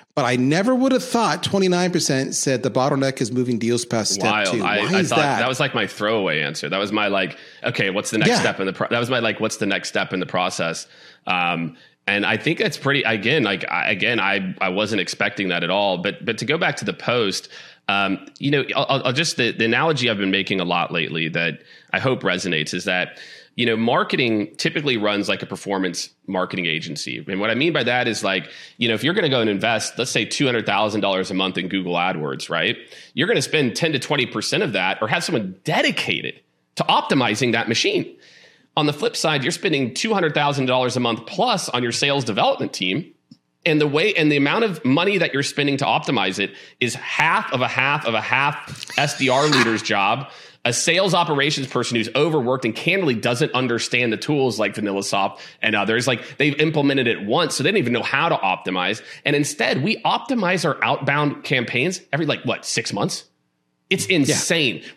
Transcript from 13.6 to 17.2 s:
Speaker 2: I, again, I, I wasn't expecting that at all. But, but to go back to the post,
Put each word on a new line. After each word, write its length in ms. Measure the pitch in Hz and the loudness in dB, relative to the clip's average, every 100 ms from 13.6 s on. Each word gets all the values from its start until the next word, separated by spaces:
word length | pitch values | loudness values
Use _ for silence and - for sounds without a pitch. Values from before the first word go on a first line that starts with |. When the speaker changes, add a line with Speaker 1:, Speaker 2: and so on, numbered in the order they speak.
| - | -2
Speaker 2:
I, 200 | 87 - | -2 0
again, 280 | 101 104 117 | 0 0 2
I, 360 | 98 101 92 - | 0 0 -2 -2
I 120 | 98 | -2
wasn't 320 | 92 104 107 | 0 0 0
expecting 460 | 87 - 101 - 92 | -2 -2 -2 0 -2
that 140 | 87 | 0
at 60 | 85 | 0
all. 300 | 98 101 90 | 2 2 0
But, 260 | 101 - | -2 -4
but 140 | - 110 | -4 -4
to 80 | 117 | -2
go 100 | 165 | 0
back 200 | 180 - | 0 -2
to 100 | 101 | -6
the 80 | |
post, 560 | - - 120 | -4 0 0